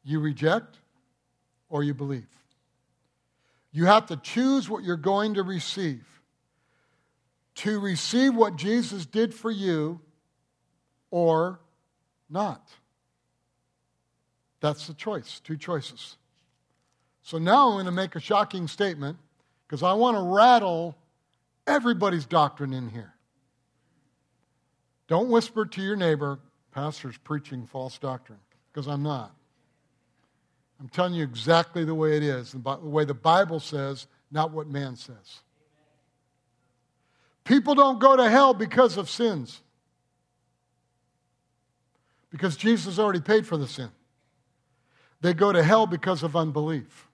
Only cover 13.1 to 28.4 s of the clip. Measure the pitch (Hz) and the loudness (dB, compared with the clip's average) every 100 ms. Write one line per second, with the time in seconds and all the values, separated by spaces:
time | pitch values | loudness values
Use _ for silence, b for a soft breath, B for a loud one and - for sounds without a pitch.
13.1 | _ _ _ _ _ _ _ _ _ _ | _ _ _ _ _ _ _ _ _ _
14.1 | _ _ _ _ _ 151 151 - 147 214 | _ _ _ _ _ -4 -4 -12 -12 -8
15.1 | 190 - - - 156 - 165 - - - | -8 -10 -20 -12 -12 -6 -8 -8 -18 -20
16.1 | - _ _ _ _ _ _ _ _ _ | -20 _ _ _ _ _ _ _ _ _
17.1 | _ - 165 165 240 269 202 185 180 190 | _ -12 -4 4 6 6 2 -4 -4 -4
18.1 | 160 - 208 208 190 165 - 202 156 139 | -8 0 0 0 -6 -10 -4 -4 -4 -10
19.1 | 170 _ _ _ _ _ 143 180 202 247 | -12 _ _ _ _ _ -4 0 2 2
20.1 | 220 180 190 240 240 196 165 170 - _ | 0 0 6 8 8 4 -4 -6 -12 _
21.1 | _ _ _ _ _ - 285 233 185 196 | _ _ _ _ _ -2 0 0 0 0
22.1 | 175 123 170 143 - 139 131 120 117 104 | -2 0 2 2 -2 -8 -8 -10 -12 -16
23.1 | _ _ _ _ _ _ _ _ _ _ | _ _ _ _ _ _ _ _ _ _
24.1 | _ _ _ _ _ _ _ _ _ _ | _ _ _ _ _ _ _ _ _ _
25.1 | 165 247 233 226 220 214 185 190 208 170 | 0 2 2 0 -6 -6 -6 -6 -2 0
26.1 | 151 143 135 _ _ _ 135 147 151 131 | 0 -4 -8 _ _ _ -8 -8 -8 -14
27.1 | 113 - 151 147 127 117 135 127 - 139 | -16 -8 -8 -8 -14 -12 -12 -12 -10 -10
28.1 | 123 _ 104 | -10 _ -20